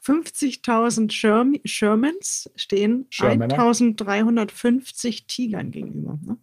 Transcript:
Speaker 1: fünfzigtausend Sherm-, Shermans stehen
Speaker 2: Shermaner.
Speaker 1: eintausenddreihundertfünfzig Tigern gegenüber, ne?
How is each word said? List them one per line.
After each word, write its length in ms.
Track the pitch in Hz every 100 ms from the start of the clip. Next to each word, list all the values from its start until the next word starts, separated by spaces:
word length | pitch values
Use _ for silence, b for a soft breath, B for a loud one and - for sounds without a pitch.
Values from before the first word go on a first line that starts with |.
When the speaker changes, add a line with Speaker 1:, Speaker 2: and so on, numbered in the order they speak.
Speaker 1:
fünfzigtausend 1120 | - 302 320 - 285 240 - 226 233 226 214
Sherm-, 480 | - 220 214 247 285
Shermans 840 | - - 214 220 269 359 - - - -
stehen 500 | - 196 208 240 269
Speaker 2:
Shermaner. 440 | - - 226 226
Speaker 1:
eintausenddreihundertfünfzig 1700 | - 233 233 240 214 196 202 220 233 208 - 240 247 254 - 247 214 _
Tigern 440 | - 247 190 175
gegenüber, 480 | - - 151 - 151
ne? 160 | 175 240